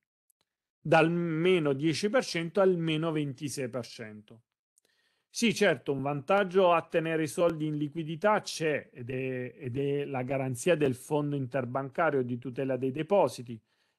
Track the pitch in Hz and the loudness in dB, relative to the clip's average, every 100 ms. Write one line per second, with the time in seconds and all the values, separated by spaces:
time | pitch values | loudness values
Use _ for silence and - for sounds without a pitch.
0 | _ _ _ _ _ _ _ _ 156 160 | _ _ _ _ _ _ _ _ 2 4
1 | 165 175 170 156 180 180 147 135 160 131 | 4 2 0 2 4 4 2 0 0 0
2 | 208 254 - 170 165 202 190 175 160 156 | 0 0 0 -4 -2 2 2 2 0 0
3 | 165 156 143 123 147 143 127 127 113 - | 0 -2 -4 -6 -8 -6 -6 -6 -8 -12
4 | 107 107 107 117 _ _ _ _ _ _ | -14 -16 -20 -20 _ _ _ _ _ _
5 | _ _ _ - 233 - 202 143 - 139 | _ _ _ -2 0 4 2 2 -2 -4
6 | 139 147 - 196 190 185 180 165 - 170 | -2 -4 2 2 4 4 6 4 2 -2
7 | 160 160 156 - 170 160 156 147 147 165 | 0 0 -2 2 0 0 -4 -4 -4 -6
8 | 156 160 208 208 - - 156 131 - - | -8 0 2 2 -2 -4 -2 -2 -6 -14
9 | 120 127 131 127 123 - 131 131 139 143 | -8 -6 -4 -6 -8 -10 -8 -4 -2 -2
10 | 143 131 127 135 131 120 185 160 131 123 | -4 -4 -4 -2 -2 -2 2 4 2 0
11 | - 151 147 143 123 135 120 135 139 180 | -2 -2 0 -2 -2 -4 -2 -4 -4 0
12 | 160 139 123 123 131 123 135 127 131 139 | 2 2 0 -4 -6 -4 -2 -2 -2 -4
13 | 160 196 143 - 120 110 _ _ _ | 2 4 4 0 -12 -14 _ _ _